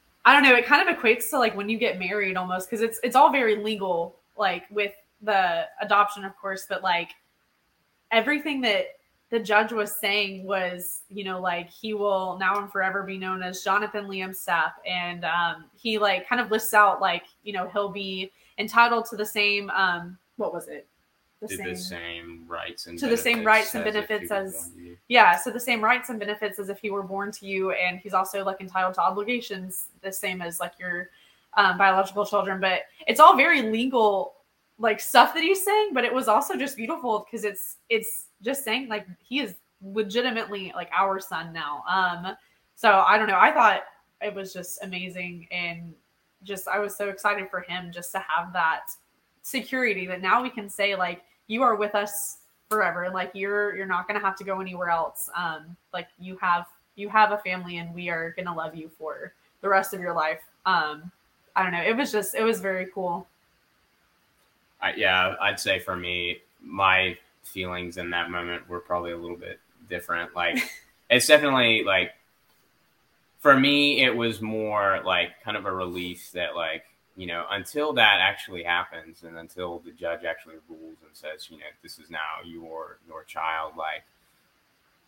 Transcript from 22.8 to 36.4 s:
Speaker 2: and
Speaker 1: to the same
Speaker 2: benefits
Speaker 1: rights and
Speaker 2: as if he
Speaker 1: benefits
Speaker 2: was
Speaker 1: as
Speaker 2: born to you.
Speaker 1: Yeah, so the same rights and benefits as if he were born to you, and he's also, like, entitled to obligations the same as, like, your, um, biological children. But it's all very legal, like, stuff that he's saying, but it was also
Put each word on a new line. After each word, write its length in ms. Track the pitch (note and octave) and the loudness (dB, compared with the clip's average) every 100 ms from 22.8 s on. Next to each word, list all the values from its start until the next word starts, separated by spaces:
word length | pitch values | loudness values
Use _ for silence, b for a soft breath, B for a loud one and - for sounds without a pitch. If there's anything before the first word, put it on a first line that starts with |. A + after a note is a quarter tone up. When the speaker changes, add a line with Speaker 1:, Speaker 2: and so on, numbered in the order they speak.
| E2+ | -12
Speaker 2:
and 100 | E2+ | -6
Speaker 1:
to 80 | - | 0
the 80 | A#3 | 0
same 260 | A#3 A#3 | 2 0
Speaker 2:
benefits 40 | A3 | 4
Speaker 1:
rights 280 | A3 A3 A3+ | 4 4 -2
and 80 | G#3+ | -2
Speaker 2:
as 80 | G#3 | -2
if 120 | G#3 | -4
he 60 | G#3+ | -6
Speaker 1:
benefits 120 | F3 | -4
Speaker 2:
was 0 | |
Speaker 1:
as 220 | G3+ F#3+ | -4 -4
Speaker 2:
born 200 | F#3 - | -8 -12
to 80 | - | -16
you. 160 | F3 F3 _ | -20 -20 _
Speaker 1:
Yeah, 260 | A#3+ G3 F3+ | 8 8 6
so 140 | B3+ | 0
the 80 | A3+ | -6
same 240 | B3 A3+ | -2 0
rights 260 | G#3+ B3 B3 | 2 2 -2
and 100 | A3+ | -8
benefits 400 | G3+ G#3+ G#3 G3+ | -6 -4 -6 -6
as 100 | F#3+ | -8
if 100 | G3 | -8
he 100 | G#3+ | -6
were 140 | G3 | -6
born 280 | F#3 G3 G3+ | -6 -6 -8
to 120 | G#3+ G3 | -10 -6
you, 260 | F#3+ F#3+ | -4 -2
and 280 | - F3+ F#3 | 0 -2 -4
he's 140 | G3 | -2
also, 300 | F#3+ F#3+ G3 | -2 0 -2
like, 180 | G3 F#3+ | -4 -6
entitled 340 | F#3+ F#3 F#3 F#3 | -6 -2 -2 2
to 60 | |
obligations 880 | F3 G3 G#3 B3 A#3+ F#3+ F#3 - - - | 0 0 -2 -4 -4 -10 -8 -10 -10 -10
the 100 | F#3+ | -10
same 300 | F#3+ G3 F3+ | -6 -6 -6
as, 180 | E3+ E3+ | -6 -6
like, 140 | E3+ - | -8 -8
your, 300 | F3+ F3 F3+ b b b b G#3 | -8 -6 -8 b b b b 2
um, 200 | G3 F3+ | 2 4
biological 480 | G3 F#3+ F#3+ G3 G3+ | 4 4 2 -2 0
children. 340 | G#3 F#3+ F#3+ | 0 0 -2
But 240 | F#3+ F3+ - B - | 0 0 -4 B -2
it's 120 | A#3 | 8
all 160 | D#4+ C#4 | 10 10
very 260 | D#4+ D4+ | 6 4
legal, 720 | A3 A3+ B3+ B3 G#3+ G3 F#3 - _ _ _ _ | 2 0 0 4 4 4 -2 -10 _ _ _ _
like, 200 | A3 G#3+ | -2 -2
stuff 340 | - B3 D#4 E4 | 6 8 8 6
that 80 | |
he's 200 | E4 F#4+ | 2 2
saying, 300 | G4+ G#4+ G#4 | 4 2 2
but 120 | B3+ A#3 | 0 0
it 80 | |
was 140 | B3+ A3+ | 0 4
also 280 | A3 | 2